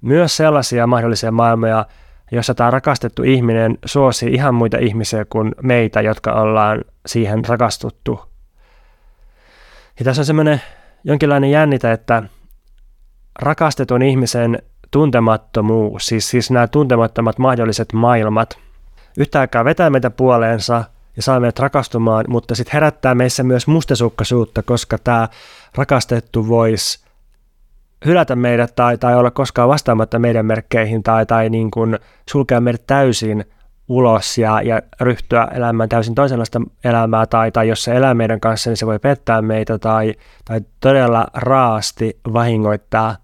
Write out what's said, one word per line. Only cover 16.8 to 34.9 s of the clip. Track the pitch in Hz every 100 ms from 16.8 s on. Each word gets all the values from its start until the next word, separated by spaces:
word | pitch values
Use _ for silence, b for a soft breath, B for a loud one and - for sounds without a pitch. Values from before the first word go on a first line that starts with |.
| 143 120 113 - 117 -
mahdolliset | 131 123 113 107 113
maailmat, | 110 117 120 107 107 113 - - - - b b -
yhtä | 143 151
aikaa | 127 120
vetää | 117 165 170
meitä | 135 123
puoleensa | 117 131 120 113 117 104 120 113 - - -
ja |
saa | 113 131
meidät | 120 -
rakastumaan, | 139 147 123 120 113 110 110
mutta | 120 -
sit | 120 120
herättää | 147 151 - 131
meissä | 123 123 -
myös | 127 127 131
mustasukkaisuutta, | 160 - 127 117 - 113 123 110 -
koska | - 120 - 135
tää | - 120 113 B B B B
rakastettu | - 139 131 - 120 - 117 110
vois | 117 113 110 - - _ _ _ _ _ _ _ _ _ _
hylätä | 143 175 165 123
meidät | 123 120 120
tai, | - 123 120
tai | 120 123
olla | 120
koskaan | 120 135 - 120
vastaamatta | 147 - 113 110 117
meidän | 120 113 110
merkkeihin | 110 - 120 110 113
tai, | 104 113 110
tai | 117 113
niin | 113 110
kuin | 107 113 110 b b -
sulkea | 143 135 123
meidät | 120 117 -
täysin | 135 135 113 110 107 101 _ - _ _
ulos | 123 123 110 - -
ja, | 110 107
ja | 110 113 -